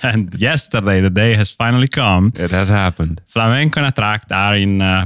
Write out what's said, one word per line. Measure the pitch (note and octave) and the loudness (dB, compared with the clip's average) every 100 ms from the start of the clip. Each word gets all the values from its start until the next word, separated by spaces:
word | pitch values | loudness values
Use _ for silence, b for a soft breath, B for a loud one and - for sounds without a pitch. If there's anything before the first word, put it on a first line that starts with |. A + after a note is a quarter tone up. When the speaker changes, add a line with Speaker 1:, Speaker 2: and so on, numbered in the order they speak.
| C3 | -4
Speaker 1:
And | A2+ F#2 F2+ | -2 -4 -4
yesterday, | A#2 D#3 - A#2+ G2+ F#2+ | -2 0 -2 -2 0 2
the | F#2+ | 2
day | F#2 A2+ A2 | 2 2 2
has | G#2 | 0
finally | - A#2 B2 C3 | -2 -2 0 0
come. | - A#2+ F2+ G2 - | 0 2 4 2 0
Speaker 2:
It | F2 | -2
has | F#2 G2 | -2 0
happened. | G#2 F#2+ - E2 E2 - | 0 0 -2 -6 -6 -8
Speaker 1:
Flamenco | - A2+ B2 D3+ D#3 | -2 0 2 0 0
and | C#3+ | -2
Attract | B2+ G#2 G#2+ - | -2 -2 -4 -4
are | F#2+ G2+ G#2 | -2 0 0
in, | G2 G2 | 0 0
uh, | F#2+ F#2 | 2 0